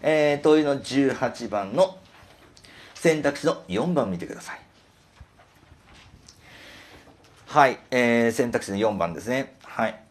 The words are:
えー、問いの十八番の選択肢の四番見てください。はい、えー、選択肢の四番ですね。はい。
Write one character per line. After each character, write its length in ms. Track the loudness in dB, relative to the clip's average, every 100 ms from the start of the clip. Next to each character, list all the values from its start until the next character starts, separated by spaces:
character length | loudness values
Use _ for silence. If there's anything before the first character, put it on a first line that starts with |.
え 340 | 2 2 2 2
ー、 60 |
問 180 | 4 4
い 40 | 4
の 160 | -2
十 300 | -2 0 0
八 360 | 0 -4 -4 -6
番 260 | -6 -4
の 240 | 0 0 0 -20 -20 -20 -20 -20 -20 -20 -20 -20 -2
選 280 | 0 2
択 140 | -2 -2
肢 80 | -4
の 180 | -4 -6
四 240 | -4 -2
番 180 | -2 -2
見 60 | -6
て 80 | -10
く 100 | -14
だ 60 |
さ 140 | -14 -18
い。 60 | -20 _ _ _ _ _ -20 _ _ _ _ -20 _ -20 -20 -20 -20 -20 -20 -20 -20 -20 -20 -20 -20 _ _ -20 -2
は 200 | 4 4
い、 100 | 2 -2
え 360 | 2 4 4 2
ー、 40 |
選 200 | 0 -2
択 140 | -2 -4
肢 60 |
の 60 | 0
四 200 | 0 0
番 160 | -4
で 80 | -6
す 60 | -4
ね。 280 | -4 -6 -14
は 240 | -12 -4 -4
い。 160 | -6 -20